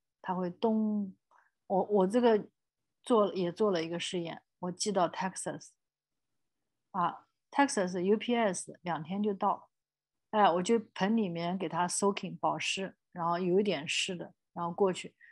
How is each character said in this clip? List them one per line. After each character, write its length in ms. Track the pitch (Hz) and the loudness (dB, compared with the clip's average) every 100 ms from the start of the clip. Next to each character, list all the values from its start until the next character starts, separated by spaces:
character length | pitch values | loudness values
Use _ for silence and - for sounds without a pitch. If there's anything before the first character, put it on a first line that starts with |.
| _ _ | _ _
他 140 | - 180 | -6 -4
会 140 | 180 | -4
咚， 680 | 175 226 220 214 208 196 - _ _ _ _ - | -2 0 2 0 -2 -4 -10 _ _ _ _ -2
我， 160 | 190 | 0
我 240 | - 208 185 | 2 2 4
这 140 | 240 | 4
个 260 | 240 214 165 _ _ _ _ _ | 4 4 0 _ _ _ _ _
做， 320 | - 233 202 | 2 4 4
也 180 | 190 175 | 0 -4
做 200 | 170 214 | 0 2
了 120 | 175 | 2
一 60 | 165 | -2
个 100 | 170 | -4
试 200 | - 180 | -4 -6
验， 240 | 165 - - _ | -6 -10 -18 _
我 120 | 180 | -10
寄 200 | 175 214 | -6 -2
到 180 | 190 170 | 2 2
Texas， 600 | - 190 - - 151 - _ _ _ _ _ _ _ _ _ _ _ _ | 0 -6 -6 -8 -10 -14 _ _ _ _ _ _ _ _ _ _ _ _
啊 340 | 190 170 - - _ _ | -2 -2 -2 -14 _ _
，TexasU 680 | - 277 - 180 180 185 214 | 0 2 2 -2 0 2 2
P 180 | 226 233 | 2 0
S 440 | 214 175 - - | 0 -2 -8 -10
两 200 | 175 156 | -6 -6
天 200 | 156 196 | -4 -4
就 100 | 208 | -2
到 220 | 190 202 - | 0 -2 -2
了， 120 | - _ _ _ _ _ _ | -8 _ _ _ _ _ _
哎， 200 | 214 196 | 4 4
我 100 | 170 | 4
就 180 | 180 233 214 | 2 0 0
盆 240 | - 220 233 | -2 0 2
里 100 | 196 | 0
面 300 | 170 170 185 | -2 -4 -2
给 100 | 170 | -2
它 200 | 165 180 | -2 -2
soaking 500 | - 202 202 185 170 | 0 0 0 -6 -4
保 200 | 160 156 | -2 -2
湿， 380 | - - 190 - _ | -4 -4 -6 -10 _
然 160 | 180 170 | -4 -2
后 120 | 175 | 0
有 200 | 185 185 | 2 2
一 40 | |
点 240 | 208 156 165 | 2 -2 -4
湿 280 | - - 175 | -4 -4 -6
的， 180 | - - _ | -10 -16 _
然 100 | - | -8
后 80 | 170 | -6
过 220 | - 190 | 0 0
去， 220 | 180 - - - | 0 -8 -18 -20